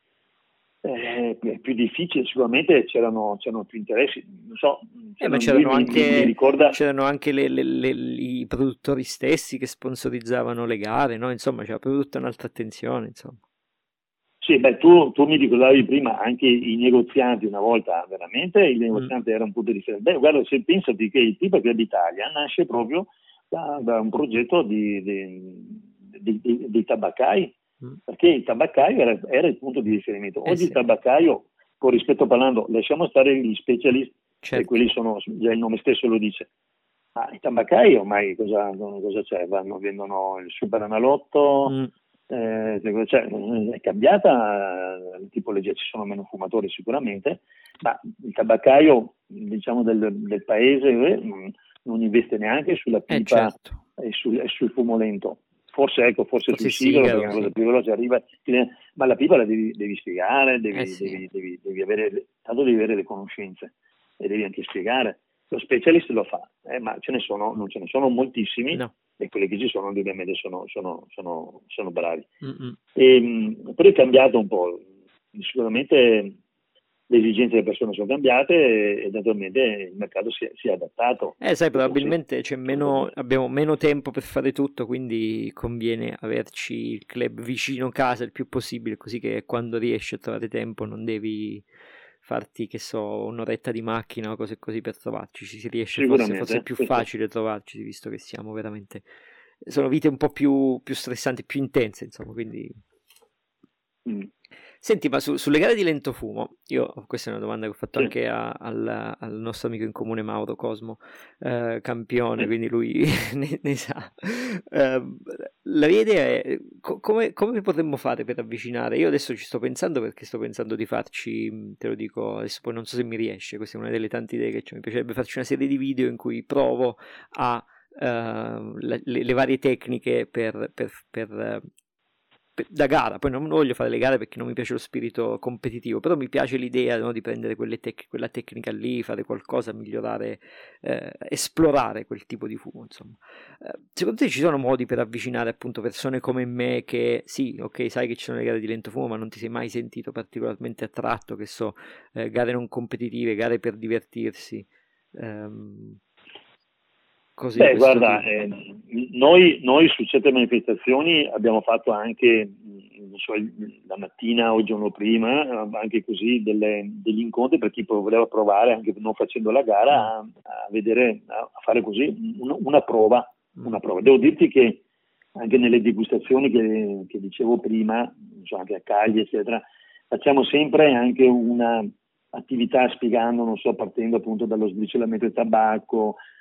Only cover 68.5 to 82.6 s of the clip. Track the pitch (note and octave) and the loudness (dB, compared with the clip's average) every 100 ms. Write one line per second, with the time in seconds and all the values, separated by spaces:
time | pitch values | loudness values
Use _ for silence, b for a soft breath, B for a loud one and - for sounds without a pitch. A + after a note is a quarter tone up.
68.5 | - C3 D3 A#2+ - _ _ - G2+ F#2+ | -4 -4 -4 -6 -12 _ _ -8 -4 -2
69.5 | G2+ B2 G2 G2 G2+ G2 F#2+ F#2 F2+ F#2+ | -2 -4 -4 -4 -4 -4 -6 -6 -8 -8
70.5 | F2+ F2+ G#2 F#2 E2+ - - F2+ E2 E2 | -10 -10 -10 -8 -10 -14 -14 -10 -10 -12
71.5 | - _ - F#2+ F2 E2+ D#2+ - _ C3+ | -18 _ -10 -6 -4 -4 -4 -10 _ -14
72.5 | - B2 - _ - C3 B2+ A#2+ A2+ G#2+ | -12 -14 -14 _ 6 10 10 6 0 -2
73.5 | A2 - - F#3 - C3 C3 C3 A#2 G2+ | -4 -8 6 8 10 8 8 8 6 2
74.5 | F#2+ F2 F2 - _ _ _ _ G#2+ - | 0 0 -4 -14 _ _ _ _ -14 -6
75.5 | B2+ A#2 A#2 C3+ D3 A#2+ A2 G2 - _ | -4 0 -2 4 8 8 6 2 -10 _
76.5 | _ _ _ _ _ _ A#2+ A2 G#2 A#2+ | _ _ _ _ _ _ 4 6 4 4
77.5 | A2+ G#2 G2+ A2 G2 G2+ C#3+ C3+ B2 C#3 | 4 2 -2 -4 -2 -4 2 4 4 4
78.5 | E3+ C3 A2 G#2 G2+ G#2 G#2 G#2+ G#2 F#2+ | 6 6 4 2 -2 -4 -2 -2 -2 -2
79.5 | G2+ B2 G2+ F#2 F#2+ G2+ F#2+ A2+ - A2+ | 0 0 -2 -10 -10 -8 -6 -6 -6 -10
80.5 | - A#2+ F2+ F2 - A#2+ B2+ F#2+ - - | -6 -4 -4 -6 -2 -2 -2 -6 -4 -2
81.5 | E3+ D#3+ C3+ C3 C#3 C#3+ E3 C#3+ B2+ - | 0 0 2 2 0 0 -2 -4 -6 -6
82.5 | C3 | -8